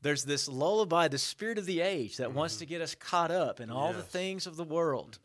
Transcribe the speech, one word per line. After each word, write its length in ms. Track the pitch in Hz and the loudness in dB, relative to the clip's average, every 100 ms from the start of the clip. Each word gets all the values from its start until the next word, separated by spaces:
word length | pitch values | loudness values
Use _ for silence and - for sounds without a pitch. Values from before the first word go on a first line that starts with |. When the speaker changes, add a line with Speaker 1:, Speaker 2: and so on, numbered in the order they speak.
Speaker 1:
There's 240 | 143 147 131 | -2 0 0
this 240 | 139 143 | -2 -2
lullaby, 580 | 131 160 214 196 170 160 | 2 4 4 4 6 4
the 100 | 135 | 2
spirit 400 | - - 214 214 | -2 -4 -4 -4
of 80 | 185 | -2
the 140 | 170 | 0
age 380 | 185 175 110 - | 2 0 -4 -4
that 160 | 120 | -4
wants 220 | 131 160 - | -2 -2 -4
Speaker 2:
Mm-hmm. 40 | |
Speaker 1:
to 60 | 151 | -8
get 160 | 170 | -6
us 120 | 156 | -6
caught 380 | - - 175 165 | -8 0 2 4
up 300 | 180 135 - | 2 0 -2
in 80 | 113 | -6
all 220 | 123 156 | -2 0
the 60 | - | -2
Speaker 2:
Yes. 80 | - | -6
Speaker 1:
things 380 | 180 190 190 180 | -4 -4 -4 -8
of 100 | 160 | -8
the 60 | 160 | -2
world. 520 | 165 165 131 - 107 | 2 2 2 -4 -14